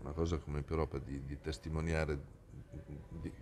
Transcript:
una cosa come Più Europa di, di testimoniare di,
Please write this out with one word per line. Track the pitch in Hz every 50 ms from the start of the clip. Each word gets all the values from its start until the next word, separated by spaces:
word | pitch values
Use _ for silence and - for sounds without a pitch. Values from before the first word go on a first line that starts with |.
una | - 67 71
cosa | 80 85 85 85 76
come | - - 73 73 69
Più | - 80
Europa | 80 78 71 - 69
di, | 67 65 69 69 69
di | 67 69 69
testimoniare | - 80 76 - - 80 78 80 80 82 82 80 78 73 76 71 - - - - - - - - - - - - - - 73 69 - - - 82
di, | 76 - - -